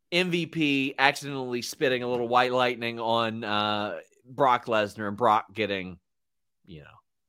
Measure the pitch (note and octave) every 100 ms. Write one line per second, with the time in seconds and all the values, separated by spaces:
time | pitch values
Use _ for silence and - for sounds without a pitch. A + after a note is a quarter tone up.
0 | _ F3 F#3 F3 D#3+ E3 D3 C#3 C3+ -
1 | C3+ C#3+ C#3 C3+ B2+ A#2+ A2+ - C#3+ B2+
2 | B2 B2 A#2 B2 B2+ B2+ B2 A#2 A#2 A#2
3 | A2+ A#2 A2+ A2+ A2+ G#2 G#2 G#2 G#2 D#2+
4 | - _ B2 B2+ C3+ A#2+ B2+ A2 G#2 G#2+
5 | G#2 G2+ A#2+ G#2+ - G#2+ G2+ G2 F#2 F2
6 | _ _ _ _ _ _ - D#2 D2 -
7 | _ _